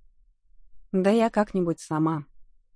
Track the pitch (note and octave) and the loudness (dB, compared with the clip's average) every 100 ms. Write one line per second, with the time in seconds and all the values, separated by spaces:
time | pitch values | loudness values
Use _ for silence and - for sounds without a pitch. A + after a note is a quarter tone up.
0 | - _ _ _ _ - - - - F#3+ | -20 _ _ _ _ -20 -20 -20 -6 0
1 | F#3 A3+ A3+ G#3+ G#3 F#3+ E3+ D#3+ - D#3 | 2 4 2 0 -2 -2 -2 -4 -4 -2
2 | D#3 D#3+ C#3+ - - - _ | 0 -2 -8 -18 -20 -20 _